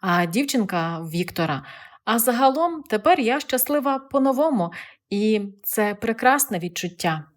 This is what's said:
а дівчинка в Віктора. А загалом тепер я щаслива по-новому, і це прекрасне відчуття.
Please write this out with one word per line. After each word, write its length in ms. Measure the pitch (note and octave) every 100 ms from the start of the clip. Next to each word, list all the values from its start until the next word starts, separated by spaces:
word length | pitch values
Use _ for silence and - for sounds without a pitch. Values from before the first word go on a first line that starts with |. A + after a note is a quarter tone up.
а 240 | F#3+ F3 F3
дівчинка 720 | F#3 C#4+ C4 G3+ F3+ E3 E3
в 100 | E3
Віктора. 560 | E3 D#3+ - E3 F3 - - - - -
А 140 | A3+
загалом 640 | A3+ A#3 C4+ C4+ E4+ E4
тепер 360 | - G#3+ D4+ F4+
я 200 | A3+ C4+
щаслива 600 | - B3+ - D4 C#4 C4+
по-новому, 720 | C4+ C#4+ C4+ B3+ D#4 B3+ E3+ - - - _
і 320 | G3+ G#3+ G#3+ G3+ G3
це 320 | - - G#3 G3+
прекрасне 640 | A3+ A#3 B3+ C#4 C4 F#3
відчуття. 640 | F3 E3+ F3+ F3 F3 D#3 -